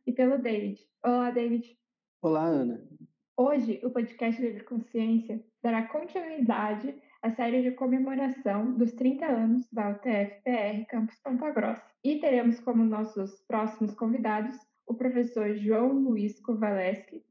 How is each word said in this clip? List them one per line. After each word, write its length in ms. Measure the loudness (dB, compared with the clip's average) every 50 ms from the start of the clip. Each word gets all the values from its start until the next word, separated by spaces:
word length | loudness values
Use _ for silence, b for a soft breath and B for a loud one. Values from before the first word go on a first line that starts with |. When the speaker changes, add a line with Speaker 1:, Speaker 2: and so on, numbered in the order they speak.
| -6
Speaker 1:
e 60 | -4
pelo 260 | 0 2 2 4 4 2
David. 420 | 0 0 -2 -2 -2 -4 -6 -8 _ _ _ _ 0
Olá, 260 | 0 2 2 0 0
David. 460 | 0 0 0 0 0 -2 -4 -6 -16 _ _ _ _ _ _ _ _ -4
Speaker 2:
Olá, 240 | 0 0 2 2 2
Ana. 360 | 2 2 2 0 0 -2 -6 -10 -18 -20 -20 -20 -20 _ _ _ _ 0
Speaker 1:
Hoje, 420 | 2 2 2 4 2 0 0 -2 -4 -4
o 60 | -4
podcast 500 | -2 -2 -4 -4 -4 -4 -2 -2 -2 -2
Livre 240 | -2 -4 -4 -6 -10
Consciência 800 | -8 -6 -6 -6 -4 -4 -2 0 2 2 2 0 -2 -8 -10 -10 _ _ _
dará 200 | -2 -2 0 0
continuidade 1120 | -2 -2 -4 -6 -6 -4 -6 -6 -6 -6 -2 0 0 0 2 0 0 -2 -2 -4 -6 -8 -8 B B B B B
à 100 | B -4
série 320 | -2 -2 0 2 2 2
de 100 | 2 2
comemoração 1000 | 0 0 0 0 2 2 0 0 0 -2 -2 -2 -2 -2 -2 -2 0 0 0 0 2
dos 180 | 2 2 0
trinta 340 | 0 0 2 2 2 2 0
anos 420 | 0 0 2 4 4 2 2 0 -2
da 200 | -4 -4 -2 -2
U 80 | -2 -2
T 100 | -2 0
F 340 | 0 0 0 -2 -4 -6 -4
P 60 | -2
R 360 | 0 0 0 0 -2 -4 -6
Campus 300 | -4 -2 -2 -2 -2 -4 _
Ponta 280 | -6 -4 -2 -2 -2 0
Grossa. 320 | -2 0 0 -2 -4 -6 -10 -20 _ _
E 140 | 0 0 0
teremos 420 | 2 2 4 4 6 4 4 2 2
como 220 | 0 2 4 4
nossos 600 | 4 4 2 0 -4 -4 -4 -6 -6 -6 -8 -14 _
próximos 460 | -2 -2 0 0 0 -2 -2 -4 -4
convidados 640 | -2 -2 -2 0 0 0 0 0 0 -2 -2 -4 -8 -10 -16 _ _ _ _ -8
o 60 | -4
professor 580 | -2 0 0 2 2 0 0 0 -2 -2 0 -2
João 380 | 0 2 2 2 4 4 2 2
Luiz 440 | 2 2 2 2 2 0 -2 -4 -6
Kovaleski 840 | -4 -4 -2 0 0 0 0 0 0 0 -2 -4 -6 -16 -18 -18 -12 -4